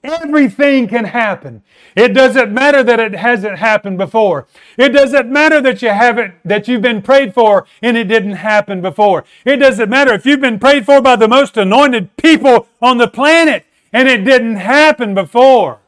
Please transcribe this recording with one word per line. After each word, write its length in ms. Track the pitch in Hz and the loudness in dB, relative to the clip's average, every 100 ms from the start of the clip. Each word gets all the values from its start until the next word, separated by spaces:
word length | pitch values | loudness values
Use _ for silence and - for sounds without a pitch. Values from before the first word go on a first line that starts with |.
Everything 840 | 269 330 311 302 262 - 285 269 220 | -10 -10 -2 0 0 0 0 0 -2
can 160 | 233 | -6
happen. 580 | 214 240 214 185 143 113 _ _ _ | -6 -4 -4 -6 -14 -20 _ _ _
It 140 | - 240 | 0 2
doesn't 400 | 202 262 247 214 | 4 2 2 -2
matter 300 | 214 285 285 | -2 0 2
that 160 | 240 233 | 2 0
it 160 | 220 | -2
hasn't 440 | 190 226 240 208 180 | -4 -4 -4 -6 -4
happened 400 | 220 214 202 185 | -2 -2 -4 -8
before. 500 | 190 226 208 147 - _ _ - | -4 -2 -2 -2 -8 _ _ 0
It 120 | 269 | 2
doesn't 420 | 269 269 277 233 | 2 2 0 -2
matter 300 | 277 311 311 | 0 0 2
that 200 | 262 254 | 0 -2
you 100 | 233 | -4
haven't, 440 | 202 240 233 208 _ | 0 0 0 -6 _
that 220 | 175 208 208 | -6 -6 -2
you've 160 | 247 | -2
been 200 | 247 220 | -2 -4
prayed 300 | 202 277 247 | 2 2 2
for 320 | 247 220 202 - _ | 0 2 2 -2 _
and 160 | 226 233 | -4 -2
it 120 | 196 | 0
didn't 240 | 226 202 | -2 -2
happen 480 | 185 208 214 202 190 | -8 -2 -2 -2 -8
before. 440 | 180 165 208 165 - _ | -8 -2 0 0 -6 _
It 140 | 247 277 | -4 2
doesn't 300 | 269 214 208 | 2 0 -2
matter 240 | 262 269 | 0 0
if 140 | 208 269 | 0 0
you've 140 | 285 | 0
been 180 | 269 214 | -2 0
prayed 280 | 262 285 208 | 0 0 2
for 140 | 277 | 2
by 140 | 262 | 4
the 140 | 240 220 | 2 2
most 280 | 254 277 226 | 2 0 -2
anointed 600 | 190 233 285 240 185 - | 0 2 2 0 -6 -2
people 500 | 320 320 277 233 - _ | 2 2 4 2 0 _
on 180 | 247 240 | -2 0
the 80 | 240 | -2
planet 580 | - 285 330 320 196 _ _ _ | 0 0 2 2 -2 _ _ _
and 160 | 226 262 | -2 0
it 160 | 247 | 0
didn't 320 | 196 254 233 208 | 2 0 0 -6
happen 580 | 190 285 311 294 226 | -2 2 2 0 -4
before. 640 | 196 170 240 262 254 165 113 | -4 -2 2 4 4 0 -8